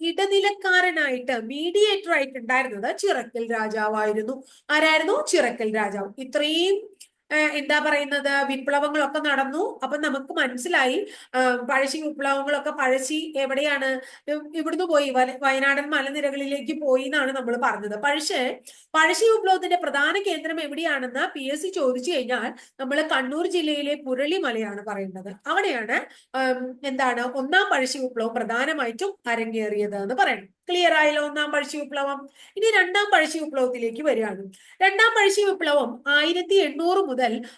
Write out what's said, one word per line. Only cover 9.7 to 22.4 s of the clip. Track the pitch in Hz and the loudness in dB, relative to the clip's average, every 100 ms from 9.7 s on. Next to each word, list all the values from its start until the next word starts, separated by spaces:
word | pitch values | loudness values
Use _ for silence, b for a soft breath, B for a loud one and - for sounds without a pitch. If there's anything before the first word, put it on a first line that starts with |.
| - | -4
അപ്പൊ | 262 294 | -6 -2
നമുക്ക് | 302 269 269 | -2 -4 -4
മനസ്സിലായി, | - 262 247 294 330 262 294 415 B B | -2 -2 -2 0 2 2 0 -4 B B
ആ, | 254 254 247 | 0 2 0
പഴശ്ശി | 240 269 269 311 | 0 0 0 -2
വിപ്ലവങ്ങളൊക്കെ, | 302 - 277 277 277 285 294 | -6 -4 -2 -2 0 -2 -2
പഴശ്ശി | 302 262 262 262 311 320 269 | -2 0 0 0 -4 -4 -4
എവിടെയാണ്? | 262 269 294 285 269 262 254 B - | -2 0 0 0 -2 -4 -8 B -6
ഇവ്-, | 302 302 320 | -6 -6 -6
ഇവിടുന്ന് | 311 330 | -4 -2
പോയി, | 359 302 285 | 0 0 2
വന-, | 254 254 262 | 0 0 0
വയനാടൻ | 277 269 277 277 294 | 0 2 2 2 0
മലനിരകളിലേക്ക് | 302 269 294 277 277 277 277 226 311 | -2 -2 -2 -4 -4 -4 -6 -6 -4
പോയി | 294 262 | 0 0
എന്നാണ് | 269 294 262 | 2 0 0
നമ്മൾ | 269 233 240 | -2 -4 0
പറഞ്ഞത്. | 240 208 208 214 | 0 -2 -6 -4
പക്ഷേ | 277 302 302 339 254 254 - B B | 0 0 -2 -2 -2 -4 -14 B B
പഴശ്ശി | 311 320 370 | 2 4 4
വിപ്ലവത്തിന്റെ | 453 440 381 370 349 349 | 4 4 4 2 2 0
പ്രധാന | 311 277 294 381 403 | 0 0 0 0 0
കേന്ദ്രം | 320 320 330 | -2 -4 -6
എവിടെയാണെന്ന് | 302 294 330 277 254 254 359 | -6 -4 -2 -2 -4 -4 -4
പി | 311 | -4
എസ് | 262 302 | -6 -4
സി | 370 | -4
ചോദിച്ചു | 370 262 254 254 | 0 0 0 -2
കഴിഞ്ഞാൽ | 320 233 247 | -2 0 -2